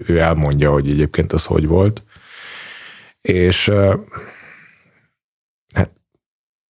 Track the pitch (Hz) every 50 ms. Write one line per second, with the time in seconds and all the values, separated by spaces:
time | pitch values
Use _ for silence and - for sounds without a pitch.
0 | - - 85 82 82 82 82 78 73 73 71 71 71 73 71 71 71 69 73 73
1 | 76 71 - - 82 85 - 82 - - - 82 78 76 82 90 98 104 107 -
2 | - _ _ - - - - - - - - - - - - - - - - -
3 | - - _ _ - - 95 92 90 90 92 - - - 104 101 98 98 98 -
4 | 214 - - - - - - - - - - - - - _ _ _ _ _ _
5 | _ _ _ _ _ _ _ _ _ _ _ _ _ _ - - - - _ _
6 | _ _ _ _ _ _ _ _ _ _ _ _ _ _